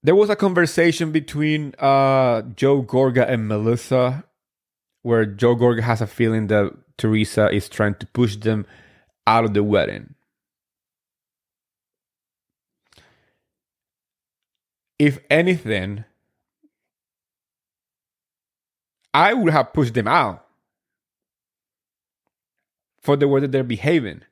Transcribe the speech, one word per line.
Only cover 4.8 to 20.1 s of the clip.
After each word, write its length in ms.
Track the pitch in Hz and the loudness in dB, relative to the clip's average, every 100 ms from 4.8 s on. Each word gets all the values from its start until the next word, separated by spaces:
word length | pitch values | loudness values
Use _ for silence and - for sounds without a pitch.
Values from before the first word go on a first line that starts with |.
| _ _ | _ _
where 240 | 123 117 107 | -2 0 0
Joe 280 | 98 120 | 0 0
Gorga 280 | 120 123 117 | 4 2 2
has 180 | 113 113 | -2 -2
a 60 | 110 | -4
feeling 400 | - 117 110 104 | -2 0 0 0
that 260 | 107 101 - _ - | 0 0 -6 _ -6
Teresa 540 | 110 110 107 - 104 | -2 0 0 0 0
is 180 | 101 - | 0 -6
trying 280 | - 104 98 | -4 -4 -4
to 100 | - | -10
push 300 | - 120 104 | -2 -2 -2
them 300 | 107 107 - - _ _ _ _ - | -4 -4 -6 -20 _ _ _ _ 0
out 180 | 113 | 2
of 80 | 113 | 2
the 100 | 101 | 0
wedding. 520 | 104 104 69 50 - - _ _ _ _ _ _ _ _ _ _ _ _ _ _ _ _ _ _ _ _ _ _ _ _ _ _ _ _ _ _ _ _ _ _ _ _ _ _ _ _ _ _ _ _ _ _ _ _ | 0 0 0 -8 -18 -20 _ _ _ _ _ _ _ _ _ _ _ _ _ _ _ _ _ _ _ _ _ _ _ _ _ _ _ _ _ _ _ _ _ _ _ _ _ _ _ _ _ _ _ _ _ _ _ _
If 200 | 147 135 _ | 0 0 _
anything, 760 | 151 175 180 110 104 95 104 - _ _ _ _ _ _ _ _ _ _ _ _ _ _ _ _ _ _ _ _ _ _ _ _ _ _ _ _ _ _ | 0 2 -2 -2 -4 -4 -10 -14 _ _ _ _ _ _ _ _ _ _ _ _ _ _ _ _ _ _ _ _ _ _ _ _ _ _ _ _ _ _
I 200 | 139 185 | 2 2
would 180 | 247 170 | 4 2
have 200 | 156 127 | 2 0
pushed 220 | - 123 | -2 0
them 140 | 120 | 0
out 380 | 107 | 0